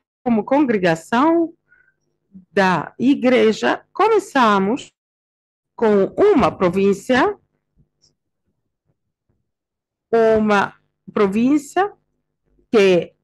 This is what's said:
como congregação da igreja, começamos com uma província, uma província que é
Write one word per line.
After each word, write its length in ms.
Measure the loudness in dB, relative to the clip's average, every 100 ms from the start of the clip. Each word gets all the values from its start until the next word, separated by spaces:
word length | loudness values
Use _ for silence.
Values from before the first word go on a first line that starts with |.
| -4 _
como 220 | -4 -4
congregação 1080 | 0 -2 0 0 0 -2 -4 -2 0 0 -2 -8 _ _ _ _ _ _ _ -20 _
da 420 | -2 0 -2 -6 -4
igreja, 840 | -2 0 0 2 0 0 -4 -6 -10
começamos 1040 | -4 0 0 -2 -2 0 0 -2 -4 -8 _ _ _ _ _ _ _ _
com 300 | -4 0 0 0 0
uma 340 | 2 2 0
província, 840 | 0 -2 0 -2 -2 -2 -2 -2 -4 _ _ _ _ _ _ _ _ _ _ _ _ _ _ _ _ _ _ _ _ _ _ _ _ _ _ _
uma 600 | 0 2 2 0 0 -2 -8 _ _ -10
província 800 | -2 -2 0 0 0 -2 -4 -4 -6 _ _ _ _ _ _ _
que 60 | 2
é 380 | 4 2 -2 _